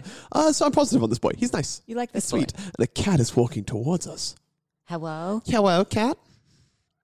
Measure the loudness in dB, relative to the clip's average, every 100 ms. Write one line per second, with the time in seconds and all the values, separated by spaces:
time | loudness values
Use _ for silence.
0 | -4 -18 -4 2 2 4 2 2 2 2
1 | 2 2 0 0 -2 -2 -4 -8 -8 -6
2 | -4 -4 -2 -2 -2 -4 -10 -2 -2 0
3 | 2 4 4 2 2 0 -6 -4 -2 -2
4 | -4 -10 -10 -10 _ _ _ _ -12 -8
5 | -8 -8 -4 -4 0 2 4 4 2 2
6 | 0 -2 _ _ _ _ _ _ _ _